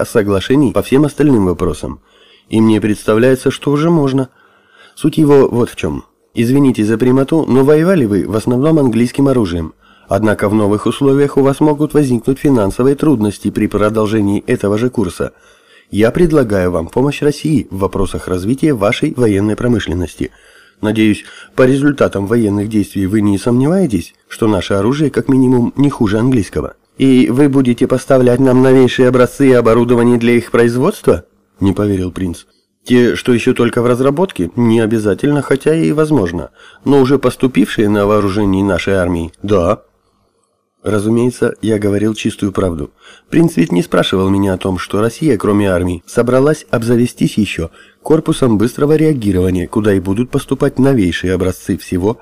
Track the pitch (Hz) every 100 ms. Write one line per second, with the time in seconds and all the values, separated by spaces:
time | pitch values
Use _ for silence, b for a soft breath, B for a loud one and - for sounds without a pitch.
0 | - 120 101 98 - 139 123 101 - 135
1 | 147 - 147 113 92 85 87 76 - -
2 | b b b b b 110 110 107 107 101
3 | - 107 131 131 135 - 143 147 165 165
4 | 139 135 127 b b b b b b b
5 | 147 - 147 139 113 117 110 - 87 69
6 | - _ _ - 117 139 135 113 104 113
7 | 127 135 135 165 - 127 139 151 170 180
8 | 107 98 76 107 123 123 156 156 131 110
9 | 120 - 139 127 92 85 80 - b b
10 | b 98 107 98 104 107 101 104 117 -
11 | 139 139 143 143 135 135 151 147 151 147
12 | 135 117 - 135 151 123 98 - 131 143
13 | 156 117 104 - 104 110 104 98 107 110
14 | 104 110 101 101 - 127 101 107 123 123
15 | 87 - 67 b b b b b b 98
16 | 110 165 170 151 113 98 90 85 80 123
17 | 143 - 147 147 156 131 - 95 95 95
18 | 95 90 - 90 98 139 160 117 101 -
19 | 151 120 113 98 107 104 123 110 - 87
20 | 87 - 65 b b b b b 107 107
21 | 110 98 B B B - 131 139 143 139
22 | 98 98 101 120 104 101 104 107 92 101
23 | 95 110 101 98 123 123 139 196 160 92
24 | - _ - - 110 101 - 98 107 143
25 | 143 117 127 131 127 127 120 - 143 131
26 | 107 110 127 127 90 78 - - _ -
27 | 135 127 - 123 147 135 123 117 123 127
28 | - 131 123 123 135 127 131 131 123 -
29 | 127 127 123 - 139 123 113 117 120 120
30 | 120 120 117 120 - 117 120 123 170 -
31 | 135 85 - _ _ - 98 98 104 95
32 | 90 87 92 80 - _ _ _ - 123
33 | 117 - - 117 131 123 117 120 120 123
34 | 135 143 190 - 85 123 117 117 110 113
35 | 104 90 143 147 135 139 151 160 160 151
36 | 156 139 87 85 64 B B B - 139
37 | 127 135 123 - 127 - - - 104 104
38 | 101 107 98 101 101 95 98 85 98 95
39 | 87 85 80 - 101 98 87 117 _ _
40 | _ _ _ _ _ _ _ _ - 104
41 | 107 117 123 - 120 - 110 104 104 101
42 | 107 107 113 - 104 98 92 80 - _
43 | B B B - 165 170 165 175 165 -
44 | - 95 95 98 98 90 95 90 - 98
45 | 113 - 156 104 104 101 101 87 90 85
46 | - - 120 127 147 151 - 120 113 120
47 | 123 - - - 98 - 82 b b b
48 | - 160 160 156 127 101 120 - 143 156
49 | 156 135 101 92 92 90 87 110 104 98
50 | 95 98 127 139 - 135 143 - 135 127
51 | 90 - 90 90 92 - - 90 - 92
52 | 101 123